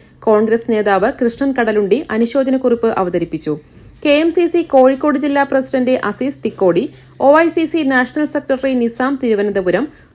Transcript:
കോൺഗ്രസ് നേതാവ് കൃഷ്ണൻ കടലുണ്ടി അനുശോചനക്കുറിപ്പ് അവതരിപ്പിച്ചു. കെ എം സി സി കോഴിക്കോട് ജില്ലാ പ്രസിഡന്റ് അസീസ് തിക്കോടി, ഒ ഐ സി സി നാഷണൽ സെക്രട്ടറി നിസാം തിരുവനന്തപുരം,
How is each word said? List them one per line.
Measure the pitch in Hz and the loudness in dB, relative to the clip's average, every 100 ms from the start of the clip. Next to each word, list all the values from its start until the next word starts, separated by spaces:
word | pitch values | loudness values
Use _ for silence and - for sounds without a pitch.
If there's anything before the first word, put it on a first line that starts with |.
| - - | -20 -6
കോൺഗ്രസ് | - 214 220 226 240 | 0 2 2 0 0
നേതാവ് | 214 208 190 220 269 | 0 2 2 0 0
കൃഷ്ണൻ | 233 233 277 254 | -4 -2 -4 0
കടലുണ്ടി | 226 214 196 240 - | 0 0 0 -2 -2
അനുശോചനക്കുറിപ്പ് | 220 233 277 269 262 254 233 226 - | -2 0 0 0 0 0 0 -2 -2
അവതരിപ്പിച്ചു. | 180 175 170 156 156 151 - - - - | -2 -2 -4 -6 -6 -8 -10 -20 -20 -6
കെ | 302 | 0
എം | 294 330 | 2 2
സി | 349 339 | 0 0
സി | 349 | 0
കോഴിക്കോട് | 320 269 262 269 302 262 | 2 4 4 4 0 0
ജില്ലാ | 285 285 | 0 0
പ്രസിഡന്റ് | 277 269 262 262 254 254 | 0 -2 -2 -2 0 0
അസീസ് | 208 208 262 269 | -2 -4 -6 -4
തിക്കോടി, | 220 - 185 170 269 - - - | -8 0 2 2 -2 -10 -20 -2
ഒ | 262 302 | 4 4
ഐ | 339 | 4
സി | 339 | 0
സി | 320 330 | -2 -2
നാഷണൽ | 269 262 254 302 | 0 0 0 -2
സെക്രട്ടറി | 294 285 277 262 269 | -4 -4 -4 -4 -2
നിസാം | 254 233 233 254 269 | 0 -2 -2 -4 -2
തിരുവനന്തപുരം, | 240 208 202 196 180 185 294 - - | -2 0 0 -2 0 0 -2 -8 -20